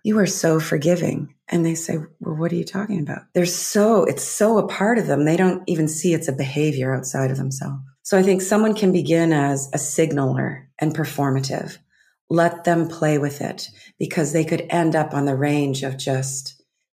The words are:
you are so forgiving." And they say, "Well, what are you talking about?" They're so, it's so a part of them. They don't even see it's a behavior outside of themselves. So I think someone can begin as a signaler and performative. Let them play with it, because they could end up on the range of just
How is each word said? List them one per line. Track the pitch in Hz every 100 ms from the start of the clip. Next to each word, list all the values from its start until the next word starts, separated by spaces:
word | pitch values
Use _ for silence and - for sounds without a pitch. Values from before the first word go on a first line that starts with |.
you | 214 214
are | 185
so | - 165 160
forgiving." | 160 160 156 175 156 - 147 _ -
And | 175 165
they | 165
say, | - 165 151 -
"Well, | 170 156
what | 165
are | 170
you | -
talking | 190 214 185
about?" | 139 - -
They're | 180 175
so, | - - 208 214 214
it's | - -
so | - - 214 214
a | -
part | - 202 233
of | 151
them. | 139
They | 151 170
don't | 180 185 -
even | 160 156
see | - 180
it's | 160 151
a |
behavior | 135 135 147 156 135 131
outside | 127 - 139 131
of | 135
themselves. | 135 135 139 139 - _ -
So | 196
I |
think | 190 185
someone | - 214 220
can | 208 190
begin | 175 143 165 165
as | 151 143 139 -
a | 151
signaler | - - 160 143 135 135 135 139 - -
and | 156 156
performative. | 151 - 139 135 135 - - - _ _ _ _ -
Let | 170 170 170
them | 175 165 165
play | - 151 147
with | 143 -
it, | - - - - - -
because | - 175 143
they | 160 160
could | 170 -
end | 170 160 156
up | 156
on | 143 143
the | 135
range | 147 147 143 131
of | 139 135
just | 139 131 135 - - - _ _ _